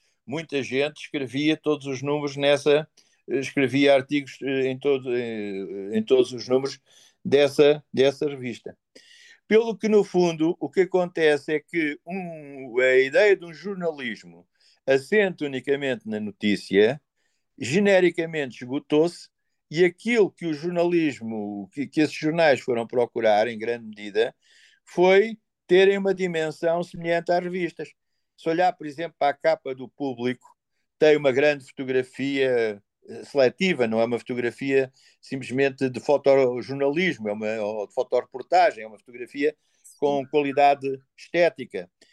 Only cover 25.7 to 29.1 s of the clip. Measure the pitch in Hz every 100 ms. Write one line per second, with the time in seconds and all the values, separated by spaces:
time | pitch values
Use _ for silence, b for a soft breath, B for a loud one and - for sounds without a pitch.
25.7 | 175 196 196 196 185 185 165 156 151 165
26.7 | 170 175 180 170 170 170 175 180 180 165
27.7 | - 151 _ _ _ _ _ - 165 180
28.7 | 175 151 139 165